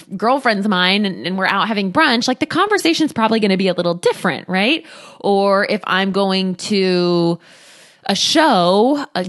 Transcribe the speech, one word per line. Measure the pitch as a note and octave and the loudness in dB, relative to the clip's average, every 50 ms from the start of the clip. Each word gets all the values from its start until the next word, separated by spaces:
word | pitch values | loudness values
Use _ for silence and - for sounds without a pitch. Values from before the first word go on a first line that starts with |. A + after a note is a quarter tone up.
| - - - | -8 -14 -10
girlfriends | F#3 G#3 A3+ C4 C#4+ C4 B3 A3 G3 G3 | -4 -2 0 0 0 0 -2 -2 0 0
of | G#3+ | -2
mine | G3 F3+ F3+ F3+ G3 G#3 G#3+ | 0 2 2 2 2 2 0
and, | G3 F3 F#2+ A2+ | -2 -4 -6 -8
and | E3 F#3 F#3+ | -6 -4 -2
we're | F#3 | -2
out | - - F3 E3 G#3 | 0 0 0 -2 -2
having | A3+ G3+ G3+ F#3+ F3+ | -2 -4 -4 -2 0
brunch, | D4+ D#4+ D4 A#3+ A#3 A#3+ | 0 2 2 2 0 0
like, | - B3+ - | -2 -2 -2
the | D#4 | -4
conversation's | D4+ - D4 F#4+ G#4 G#4+ F#4 - E4 E4+ D#4+ D#4+ C#4+ - | -4 -2 -2 0 0 0 0 0 0 0 0 0 -2 0
probably | - A3 A3 A3 A3+ | -2 0 0 0 0
gonna | G#3 G3+ F#3+ F#3 | 2 0 0 2
be | F#3+ F#3+ | 0 -2
a | F3 | -2
little | F3 F3 F3 E3+ | 0 -2 -2 -2
different, | F3 - A#4+ A#4 - - F#3 C#3+ - - - | 0 -2 -2 -2 0 -2 -4 -4 -4 -6 -4
right? | F3+ F#3 G3 A#3 E4 D#4+ - - - - - - - - | -2 -2 0 0 -2 -2 -6 -12 -20 -20 -20 -20 -20 -6
Or | - G3 G3+ G3 G3 G3+ G3 G3 G#3 - | -2 0 2 2 2 2 2 2 2 0
if | - G#3+ - | -2 -4 -2
I'm | - - F#3 G3 G3 F#3 | -2 -2 0 0 0 0
going | G3+ G3 G3 F#3+ F#3+ F#3+ F#3+ F#3 | 0 0 0 0 0 -2 -2 -4
to | - - - G#3+ G3 F#3+ F#3 F3+ F3+ F3 F3 F3 F3 E3+ E3+ E3+ E3+ - - - - - - - - - - _ _ _ | -6 -6 -4 -2 0 0 2 2 2 2 2 2 2 2 0 0 -2 -6 -18 -20 -20 -20 -20 -20 -20 -20 -20 _ _ _
a | - G3 | -4 -2
show, | F#3 - - - E4 D#4 D#4+ B3 F#3+ F3 F3 F#3 G3+ A3 B3+ D4+ C#4+ C#4+ - _ | -2 0 0 2 4 4 6 4 4 4 4 4 4 4 2 2 0 -2 -4 _
uh, | - F#3 | -6 -6